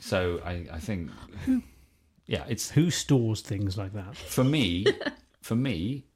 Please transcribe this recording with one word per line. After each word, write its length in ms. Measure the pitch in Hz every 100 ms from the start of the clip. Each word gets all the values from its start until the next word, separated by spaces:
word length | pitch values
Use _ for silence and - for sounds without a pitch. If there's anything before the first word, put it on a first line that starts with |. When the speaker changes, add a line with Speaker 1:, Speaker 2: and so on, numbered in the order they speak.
Speaker 1:
so 400 | - 95 90 85 87
I, 220 | 87 85
I 80 | 82
think, 300 | 110 95 76 - - - - 254 - - - _ _ _ -
yeah, 180 | 98 73
it's 200 | 113 -
Speaker 2:
Who 200 | 147 170
stores 500 | - - 139 113 107
things 360 | - 98 101 95
like 160 | 95
that? 220 | 107 92 135
Speaker 1:
For 260 | - -
me, 420 | 127 302 214 87 104 - 294
Speaker 3:
<laughs> 280 | - - _
Speaker 1:
for 140 | - 113
me 480 | 135 85 101 139 -